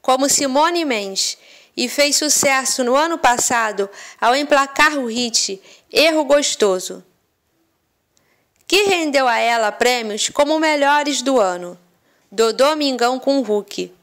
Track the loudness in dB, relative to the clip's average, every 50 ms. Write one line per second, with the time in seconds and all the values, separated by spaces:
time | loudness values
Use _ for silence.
0 | 2 0 0 2 2 0 0 0 -2 0 2 2 2 2 2 -2 -2 -2 -4 -4
1 | -4 -6 -6 -6 -6 -6 -8 _ _ -20 -20 -20 _ _ _ -6 -6 -4 0 0
2 | 0 2 2 -2 0 0 0 0 2 0 0 0 -2 -2 -4 -2 -2 0 2 0
3 | 0 0 -2 0 2 0 2 2 -2 -2 -2 -2 -2 -2 -4 -4 -6 -6 -8 -20
4 | -20 -20 -8 _ 0 2 2 2 2 2 2 2 2 0 2 2 2 2 2 -2
5 | -4 -4 -4 -4 -4 -2 -2 -4 -4 -4 -8 -10 _ -20 -20 _ _ _ 0 2
6 | 2 4 2 0 2 2 2 2 2 0 -2 0 0 0 0 -2 -4 -10 -14 -16
7 | _ _ _ _ _ _ _ _ _ _ _ _ _ _ _ _ _ _ _ _
8 | _ _ _ _ _ _ _ _ _ _ _ _ _ -2 0 2 2 2 0 0
9 | -2 0 0 2 2 2 0 0 0 0 0 0 0 -2 -2 0 0 2 2 0
10 | -2 -6 -6 -6 -6 -4 0 0 2 2 2 0 2 2 2 2 2 4 2 2
11 | 2 0 -4 -2 -2 2 2 2 2 2 0 -4 -10 -12 -16 -18 _ _ _ _
12 | _ _ _ _ _ _ -2 0 0 0 2 2 2 2 2 0 -2 -2 0 0
13 | 0 0 0 0 -2 0 0 0 0 0 -2 -2 -2 -6 -10 -10 -10 -10 -12 _